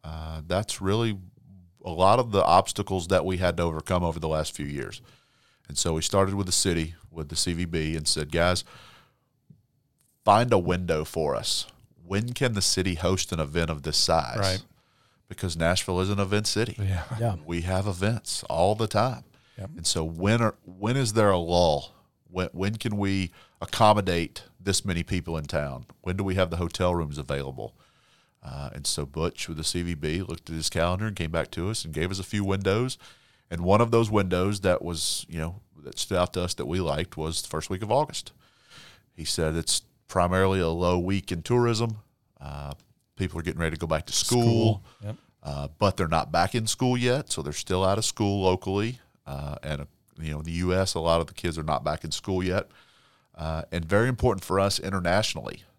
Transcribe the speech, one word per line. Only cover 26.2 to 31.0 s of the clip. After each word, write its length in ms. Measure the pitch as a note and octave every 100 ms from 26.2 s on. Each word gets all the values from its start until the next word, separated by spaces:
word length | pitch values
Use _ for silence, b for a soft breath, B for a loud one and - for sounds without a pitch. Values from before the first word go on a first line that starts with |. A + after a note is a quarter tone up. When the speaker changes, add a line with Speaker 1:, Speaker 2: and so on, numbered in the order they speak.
Speaker 1:
we 120 | G2 F#2
have 120 | F2+
the 60 | E2+
hotel 380 | F2 - F2+
rooms 240 | F2 D#2 D2
available? 560 | C2+ C#2 C#2 C2 G#1+ b b b b b b b
Uh, 280 | C#2+ C#2 C#2+
and 140 | - C#2+
so 180 | -
Butch 440 | C#2+ C#2+ D#2+ - -
with 100 | D#2
the 60 |
C 180 | D#2 F2
V 120 | F2
B 280 | D#2+ D2+ E2
looked 260 | F2 D#2+ -
at 80 | D#2+
his 140 | D#2
calendar 360 | - E2+ F#2